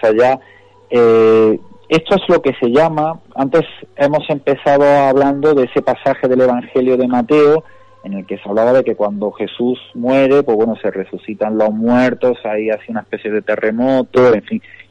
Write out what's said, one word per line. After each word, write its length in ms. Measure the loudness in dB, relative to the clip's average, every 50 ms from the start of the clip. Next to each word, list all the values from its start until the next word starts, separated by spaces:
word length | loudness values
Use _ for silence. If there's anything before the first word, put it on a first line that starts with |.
| 0
Allá. 380 | 0 2 2 2 2 0 -2 -6 -12 -20 _ _ _ _ _ _ -4
Eh, 720 | 0 2 4 4 4 4 4 4 4 4 4 2 0 -2 -6 -12 -20 -20 _ -4
esto 240 | -4 -2 0 0 -2
es 80 | 0 0 0
lo 120 | 0 0
que 140 | 0 -2 -4
se 160 | -2 -2 0
llama, 500 | 2 2 2 2 0 -2 -4 -4 -6 -10 -14 -12 -8
antes 320 | -6 -4 0 0 0 0 -2 -6 -20 -20 -16 _
hemos 340 | -2 -2 0 0 -2 -4 -4
empezado 540 | -6 -4 -2 -4 -4 -2 0 0 2 4 4
hablando 720 | 4 4 4 2 2 2 2 2 0 0 0 0 2 2
de 100 | 2 0
ese 180 | 0 -2 -2 -2
pasaje 440 | -2 -2 -2 -2 -4 -2 -2 -2
del 140 | 0 2 2
Evangelio 560 | 2 2 0 -2 -4 -4 -4 -2 0 0 0
de 100 | 0 0
Mateo, 580 | 0 -2 -2 0 2 2 4 4 4 4 2 -2 -6 -18 -20 -20 -20 _ _ -14
en 120 | -12 -12
el 100 | -12 -10
que 140 | -10 -12 -10
se 100 | -8 -4
hablaba 240 | -2 0 2 2 2
de 120 | 2 2
que 100 | 0 -2
cuando 360 | -2 -4 -4 -4 -4 -6 -6 -6
Jesús 460 | -6 -8 -8 -6 -4 -4 -4 -4 -6 -8 -14 -12
muere, 500 | -8 -4 0 0 2 2 2 2 2 2
pues 140 | 0 0
bueno, 180 | 0 0 -2 -2
se 140 | -4 -6 -6
resucitan 680 | -6 -6 -8 -10 -12 -14 -12 -12 -10 -6 -6 -4 -2 -2
los 120 | -2 -2 -2
muertos, 640 | -2 -2 0 0 2 0 0 -2 -2 -2 -2 -2 -2 -6
hay 260 | -6 -6 -4 -4 -4
así 200 | -4 -6 -6 -10
una 100 | -10 -10
especie 300 | -10 _ -12 -10 -8 -6
de 120 | -6 -6 -4
terremoto, 920 | -4 -4 -4 -4 -4 -2 -2 -2 0 0 -2 -2 -2 0 2 4 4 4
en 100 | 2 -2
fin, 200 | -4 -8 -8 -8 -12 -20 -20 -20 _